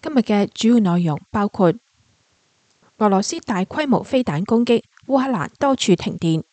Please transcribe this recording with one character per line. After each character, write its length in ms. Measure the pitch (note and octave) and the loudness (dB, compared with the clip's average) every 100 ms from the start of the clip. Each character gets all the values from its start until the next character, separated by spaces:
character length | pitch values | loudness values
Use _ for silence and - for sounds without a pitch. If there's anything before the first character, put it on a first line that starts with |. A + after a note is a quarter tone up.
今 120 | D#4+ | -2
日 60 | D4 | -2
嘅 300 | A3 G#3 G3+ | 0 0 0
主 140 | - A3 | 0 2
要 280 | A#3+ G3 F3 | 4 4 2
內 80 | |
容 160 | E3+ D3 - | 0 -2 -6
包 180 | A3 G3+ | -4 -4
括 240 | - F#3 A3+ _ _ _ _ _ _ _ _ _ _ _ _ | 2 2 2 _ _ _ _ _ _ _ _ _ _ _ _
俄 100 | G#3+ | 2
羅 120 | G3 | 2
斯 200 | G#3 E4+ | 0 -8
大 240 | - G3+ | -6 -4
規 220 | F#3+ - D4+ | -4 -4 0
模 160 | A3+ | 0
飛 200 | - C4 | 0 -2
彈 220 | B3 D3+ | 0 -4
攻 200 | G3+ A3+ | 0 0
擊 180 | A#3+ A#3 - _ - | 2 0 -2 _ -2
烏 160 | C4 | -2
克 60 | C4 | 0
蘭， 160 | A#3 D3 _ | -4 -6 _
多 160 | C#4+ | -2
處 220 | C4+ - F3+ | 0 2 0
停 200 | - E3+ | 0 -4
電 260 | E3 D#3+ - | -2 -2 -4